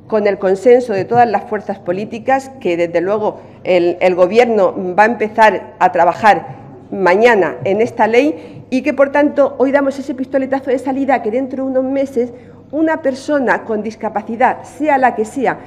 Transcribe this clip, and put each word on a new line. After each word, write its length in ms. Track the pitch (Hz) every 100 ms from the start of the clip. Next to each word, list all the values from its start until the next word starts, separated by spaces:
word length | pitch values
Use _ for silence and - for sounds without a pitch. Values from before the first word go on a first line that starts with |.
| -
con 180 | 214 208
el 140 | 196
consenso 540 | 190 190 254 247 247
de 100 | 196
todas 260 | 180 240 233
las 140 | 196
fuerzas 340 | - 208 202 196
políticas, 720 | - 185 214 233 240 269 - -
que 160 | 180 170
desde 240 | 170 170
luego 400 | 180 208 208 - - - 151
el, 320 | 180 175 -
el 160 | 185 180
gobierno 580 | 180 226 240 214 180 202 180 180
va 60 |
a 40 | 220
empezar 640 | 240 220 226 214 185 - -
a 120 | 185
trabajar 680 | 175 175 - 220 170 - - - - -
mañana 680 | 202 180 190 240 214 160 - 196
en 160 | 202
esta 260 | 240 - 214
ley 560 | 233 294 302 - - -
y 140 | 254
que, 100 | 294
por 180 | 269 277
tanto, 440 | 285 294 285 269 -
hoy 160 | 269
damos 260 | 277 269 269
ese 160 | 262 262
pistoletazo 540 | 254 269 269 269 277
de 100 | 262
salida 420 | 269 262 269 240
que 80 | 220
dentro 360 | 240 269 269 269
de 60 |
unos 120 | 262
meses 480 | 262 269 269 233 240 - - - -
una 300 | 294 320 320
persona 640 | 277 254 - 294 226 180
con 180 | - 214
discapacidad, 840 | 214 - 208 208 220 226 240 -
sea 360 | - - 302 269
la 160 | 247 240
que 100 | 214
sea, 320 | 285 208 151